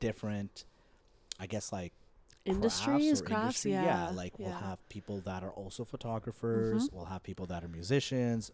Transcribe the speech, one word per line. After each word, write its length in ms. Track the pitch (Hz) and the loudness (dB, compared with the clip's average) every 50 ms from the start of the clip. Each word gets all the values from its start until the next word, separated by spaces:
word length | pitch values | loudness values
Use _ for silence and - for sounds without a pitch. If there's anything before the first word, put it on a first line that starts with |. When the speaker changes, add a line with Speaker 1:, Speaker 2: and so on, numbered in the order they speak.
Speaker 1:
different, 640 | - 117 107 - - 107 104 101 101 101 - - - - - - - _ - - _ _ - - - - - - | 0 0 0 0 -2 -2 -2 -2 -4 -6 -8 -12 -18 -18 -20 -20 -20 _ -20 -20 _ _ -20 -18 -14 -12 -12 -10
I 60 | 95 | -8
guess, 260 | 90 113 107 - - - | -6 -4 -4 -4 -4 -4
like, 220 | 98 90 87 - - - - - - - - - - - | -6 -6 -6 -10 -14 -20 -20 -20 -20 -20 -20 -20 -8 -4
Speaker 2:
industries, 760 | - 190 196 208 226 226 - 202 - 277 285 302 311 302 226 | -2 0 2 2 2 2 2 2 4 4 6 6 6 6 4
Speaker 1:
crafts 0 | |
or 40 | 190 | 2
Speaker 2:
crafts, 400 | - 226 214 214 240 254 - - | 2 0 2 2 2 0 0 2
Speaker 1:
industry. 60 | 208 196 | 2 2
Yeah, 360 | 190 185 180 - 175 175 170 | 4 4 4 4 4 2 0
Speaker 2:
yeah, 20 | 180 | -2
Speaker 1:
like, 220 | 185 180 180 - - | -2 -4 -6 -6 -6
we'll 100 | 214 - | -6 -6
Speaker 2:
yeah. 120 | 180 175 | -4 -4
Speaker 1:
have 280 | 175 98 92 87 - - | -4 -4 -6 -6 -8 -10
people 320 | - 104 95 - 104 101 | -12 -10 -6 -6 -6 -4
that 220 | 90 95 92 92 92 | -4 -4 -4 -4 -4
are 80 | 95 - | -6 -6
also 320 | - 101 95 - - 123 | -8 -8 -8 -8 -8 -8
photographers. 1000 | - - - - 120 113 110 107 - 110 - - 117 117 214 - 110 110 107 - | -8 -8 -6 -4 -2 -2 -2 -2 -4 -6 -2 0 2 4 4 4 4 4 4 2
Speaker 2:
Mm-hmm. 100 | 285 - | 2 -2
Speaker 1:
We'll 100 | 92 - | -4 -8
have 160 | - 92 95 - | -8 -8 -8 -8
people 240 | - 92 - 95 | -8 -8 -6 -6
that 180 | 87 90 85 82 | -4 -4 -4 -4
are 40 | 85 | -6
musicians, 840 | 82 82 85 95 131 143 127 - 131 131 123 120 117 113 107 - | -6 -4 0 4 4 4 4 4 2 2 4 4 2 2 0 -4